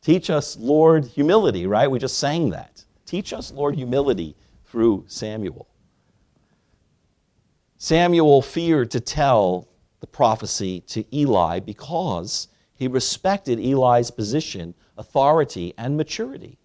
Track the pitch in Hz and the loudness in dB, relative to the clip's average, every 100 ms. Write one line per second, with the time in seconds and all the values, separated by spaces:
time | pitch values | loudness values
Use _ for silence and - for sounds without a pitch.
0 | - 180 - 156 - - 117 151 160 160 | 2 2 2 -4 -4 -8 0 4 6 4
1 | 135 - 147 214 185 98 90 104 139 127 | 0 -2 2 4 4 0 0 2 2 0
2 | 131 - 143 160 147 80 - _ _ _ | -4 -4 -4 -2 -2 -4 -14 _ _ _
3 | - 175 196 233 - 135 143 143 127 131 | -8 -8 -8 -12 -12 -4 -4 -2 -2 0
4 | 139 101 80 - _ _ _ 117 113 98 | 2 0 -4 -12 _ _ _ 2 2 2
5 | - - 107 110 95 65 - _ _ _ | -4 -10 -10 -6 -8 -10 -20 _ _ _
6 | _ _ _ _ _ _ _ _ _ _ | _ _ _ _ _ _ _ _ _ _
7 | _ _ _ _ _ _ _ _ - 160 | _ _ _ _ _ _ _ _ 0 2
8 | 175 170 156 139 127 - 170 156 113 123 | 4 4 6 6 4 -4 0 0 0 -4
9 | - 147 143 120 95 90 - _ _ _ | -6 -2 2 4 2 0 -8 _ _ _
10 | - - 123 110 107 - 95 92 - 113 | -20 0 2 2 -4 -6 -6 -8 -8 -10
11 | 107 143 143 101 85 85 95 110 - 170 | -6 -2 0 2 0 -2 -8 -16 -8 -6
12 | 180 90 95 - - _ _ _ 127 127 | -4 -6 -6 -10 -10 _ _ _ -2 -2
13 | - - 185 196 - 117 113 135 127 120 | -2 -4 -2 -2 -2 -2 0 2 4 4
14 | 120 - 104 143 165 95 85 - _ - | 2 -6 -4 -4 -4 -10 -12 -14 _ -20
15 | 107 143 135 160 139 - 87 - 123 147 | -6 0 2 2 0 -4 -10 -8 -6 -4
16 | 156 - 240 269 - - | -4 -6 -10 -10 -18 -20